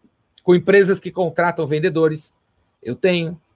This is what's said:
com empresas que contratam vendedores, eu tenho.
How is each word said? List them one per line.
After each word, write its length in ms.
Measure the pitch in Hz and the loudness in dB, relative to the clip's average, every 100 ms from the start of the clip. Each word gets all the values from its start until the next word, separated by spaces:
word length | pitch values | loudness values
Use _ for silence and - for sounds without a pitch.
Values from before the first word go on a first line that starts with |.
| _ _ _ _ | _ _ _ _
com 140 | - 180 | 2 2
empresas 420 | 175 196 190 190 | 4 4 4 0
que 140 | 180 | -6
contratam 520 | 170 175 - 175 170 | -6 -4 -2 -2 -2
vendedores, 720 | 147 151 175 160 160 156 - _ _ _ _ _ | -4 -2 -2 0 0 -2 -12 _ _ _ _ _
eu 140 | - 123 | -12 -4
tenho. 440 | 185 180 165 175 _ | -2 -2 -4 -10 _